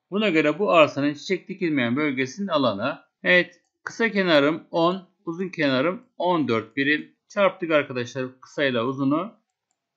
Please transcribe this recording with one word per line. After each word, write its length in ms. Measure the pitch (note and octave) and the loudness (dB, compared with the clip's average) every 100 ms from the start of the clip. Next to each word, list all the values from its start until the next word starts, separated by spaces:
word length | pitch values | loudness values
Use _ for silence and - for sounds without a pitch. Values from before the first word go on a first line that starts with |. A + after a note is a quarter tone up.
| _ | _
Buna 180 | F#3+ A3 | -2 0
göre 300 | D#3+ D3+ D3+ | 2 2 0
bu 120 | G3 | 2
arsanın 420 | F3 D3 - C#3+ | 6 4 4 -2
çiçek 340 | D3 - F#3 - | -4 -4 -6 -6
dikilmeyen 460 | F3+ F3 D3 A#2 B2+ | -6 -2 0 0 0
bölgesinin 520 | D3+ B2+ C3 G3 G3 | 0 -2 -4 -6 -2
alanı. 520 | D#3 B2+ G2+ B2 E3 _ _ | 0 0 0 -4 -6 _ _
Evet, 380 | F#3 F3+ E3+ - _ _ | 2 2 2 -6 _ _
kısa 280 | - - A3+ | -16 -4 -2
kenarım 560 | G3+ F#3 D3+ C#3+ D#3+ - | 0 2 4 4 0 -4
on, 380 | E3+ E3 F#3+ F3+ _ - | 0 0 0 -8 _ -10
uzun 240 | E3+ F#3 | -8 -8
kenarım 540 | E3+ C#3+ C3 D3+ F#3 - - | -2 0 0 0 -4 -12 -6
on 300 | E3+ F3 B2+ | -2 0 0
dört 280 | A2+ G#2+ - | -2 -2 -4
birim. 400 | C#3 D3+ D#3 _ _ | -2 -2 -4 _ _
Çarptık 440 | G#3 G3 F3+ E3 | 0 0 0 0
arkadaşlar 680 | D#3 C3+ B2 A#2+ C3+ B2+ B2+ | 0 0 -4 -8 -8 -10 -12
kısayla 440 | - - C#3+ A#2+ A#2+ | -14 -2 0 0 -2
uzunu. 480 | C3 C3+ D3+ G3+ - _ _ _ _ _ | -2 -2 -2 -4 -12 _ _ _ _ _